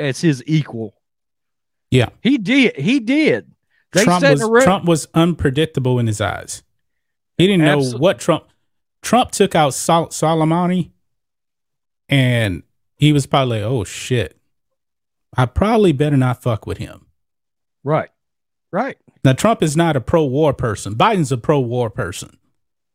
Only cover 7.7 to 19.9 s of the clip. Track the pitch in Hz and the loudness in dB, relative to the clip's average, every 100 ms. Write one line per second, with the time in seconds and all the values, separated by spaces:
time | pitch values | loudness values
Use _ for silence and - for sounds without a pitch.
7.7 | 147 131 120 170 - - 156 - _ _ | 2 -2 0 0 0 -2 -2 -4 _ _
8.7 | _ _ _ - 233 233 - 196 175 147 | _ _ _ 0 0 0 0 0 2 0
9.7 | - - 170 156 - 160 165 156 165 175 | -2 0 0 0 -4 -2 0 0 0 -2
10.7 | 185 - _ _ _ _ _ _ _ _ | -2 -6 _ _ _ _ _ _ _ _
11.7 | _ _ _ _ 139 127 120 107 90 - | _ _ _ _ 0 2 0 -2 -4 -12
12.7 | _ _ _ 151 147 139 147 131 110 104 | _ _ _ 2 2 0 0 0 -2 -4
13.7 | 131 90 - - 123 90 - _ _ _ | -6 -6 -12 -4 -4 -4 -10 _ _ _
14.7 | _ _ _ _ _ _ - 127 - 202 | _ _ _ _ _ _ -4 -2 0 0
15.7 | 233 190 135 147 139 127 123 123 107 - | 2 2 0 0 0 0 -2 -4 -4 -6
16.7 | 90 - - _ _ _ _ _ _ _ | -10 -12 -16 _ _ _ _ _ _ _
17.7 | _ 135 151 - _ _ _ _ _ _ | _ -4 -4 -4 _ _ _ _ _ _
18.7 | 180 262 - _ _ 131 131 214 226 160 | -8 -8 -10 _ _ 0 2 0 0 -2
19.7 | 147 170 | 0 0